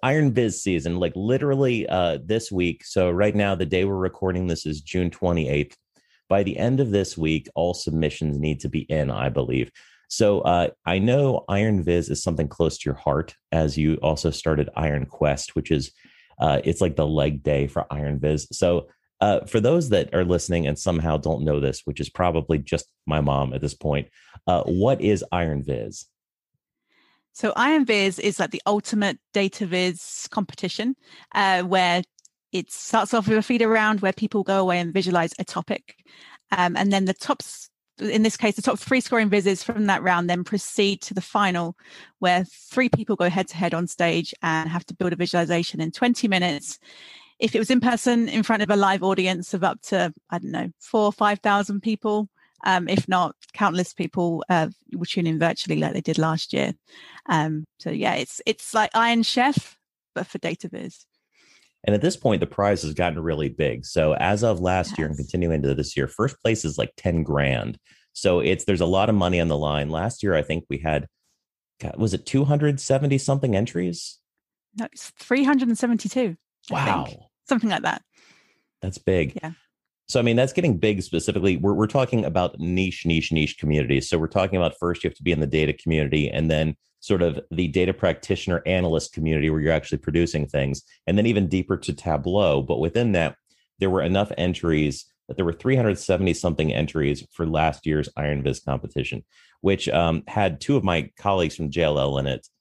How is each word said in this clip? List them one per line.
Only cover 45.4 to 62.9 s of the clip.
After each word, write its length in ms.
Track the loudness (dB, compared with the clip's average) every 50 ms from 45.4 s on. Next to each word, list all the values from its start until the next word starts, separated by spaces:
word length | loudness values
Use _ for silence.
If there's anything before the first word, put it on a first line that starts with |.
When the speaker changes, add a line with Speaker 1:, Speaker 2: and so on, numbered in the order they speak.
| 0 2 0 0 -2 -2 -4 -6
Speaker 2:
in 120 | -6 -6
twenty 360 | -2 0 0 0 2 2 0 0
minutes. 500 | 2 2 0 0 -2 -4 -6 -10 -16 -16 _ -20 -20 -20 -20 -20 -20 -20 -20 _ _ -2
If 160 | -2 0 0
it 40 | 0
was 120 | 2 2
in 80 | 2 2
person, 480 | 4 2 0 2 2 2 2 2 2 0
in 160 | 0 -2 0
front 200 | 0 0 0 2
of 60 | 2
a 60 | 4
live 260 | 4 4 4 4 2
audience 520 | 2 2 2 2 2 0 0 -2 -4 -6 -4
of 100 | 0 0
up 180 | 0 -2 -2 -6
to, 300 | -2 0 0 0 0 -4 -8 _ -8
I 100 | -8 -6
don't 120 | -6 -6
know, 200 | -6 -6 -6 -6 -8 _
four, 320 | -12 -2 0 2 2 2 2
five 260 | 2 0 0 0 2
thousand 400 | 0 2 2 2 0 0 -4 -4
people, 480 | -2 -2 -4 -2 -2 0 0 0 -2 -4 _ _ _ _ _ -6 -2
um, 240 | 0 0 0 0 0
if 180 | 0 0 0 0
not, 260 | 0 0 0 0 -4 _ -20 _ -4
countless 400 | 0 0 2 2 0 -2 -2 -4
people, 500 | -6 -6 -6 -2 -2 0 0 0 -2 0 0
uh, 180 | 2 2 2 0 -4 _ _ -10
will 140 | -8 -8 -6
tune 200 | -4 -2 0 0
in 140 | 0 2 2
virtually 380 | 2 0 0 -2 -4 -2 -2 0
like 160 | 0 -2 -2
they 80 | -4
did 160 | -2 -2 0 0
last 340 | 2 0 0 -2 -4 -4
year. 220 | -2 -2 -2 -2 -4 _ _ _ -20 -20 -20 -20 -20 -14 -4 -2
Um, 360 | 0 0 0 0 -2 -4 -6 -10 _ _
so 120 | -8 -6
yeah, 240 | -4 -2 -2 -2 -2
it's, 260 | -2 -4 -6 -10 -8 -4
it's 280 | -4 -4 -4 -4 -4 0
like 160 | 0 0 2 2
Iron 300 | 2 2 4 4 2 2
Chef, 540 | 2 2 2 2 2 2 0 -4 -6 -20 _ _ _ _ _ _ _ -10
but 140 | -10 -10 -8
for 100 | -10 -8
data 300 | -6 -6 -8 -8 -10 -12
viz. 380 | -12 -10 -12 -12 -14 -16 -20 _ _ _ _ _ _ _ _ _ _ _ _ _ _ _ 0
Speaker 1:
And 120 | 2 2
at 60 | 2
this 140 | 2 0 0
point, 260 | 2 2 2 2 2
the 40 | 0
prize 380 | -2 -2 0 2 2 2 2 0
has 100 | -4